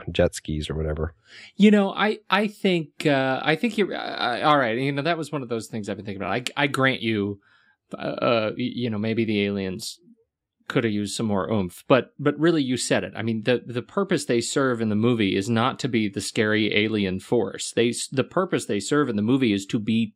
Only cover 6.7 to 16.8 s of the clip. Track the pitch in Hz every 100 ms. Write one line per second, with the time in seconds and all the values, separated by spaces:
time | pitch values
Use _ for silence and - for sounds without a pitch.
6.7 | 135 131 127 113 110 101 101 _ _ _
7.7 | _ - - - - 131 117 107 - 123
8.7 | - 120 104 110 113 110 104 101 98 95
9.7 | 92 - - - _ _ _ _ _ -
10.7 | 139 117 104 101 - 110 98 87 107 90
11.7 | - - 131 - - 143 147 165 147 127
12.7 | 123 - 123 95 101 113 113 107 120 -
13.7 | 120 - 202 196 156 - 120 110 147 131
14.7 | 117 110 104 117 117 98 98 101 113 127
15.7 | - 131 113 104 104 - - 107 107 107
16.7 | 104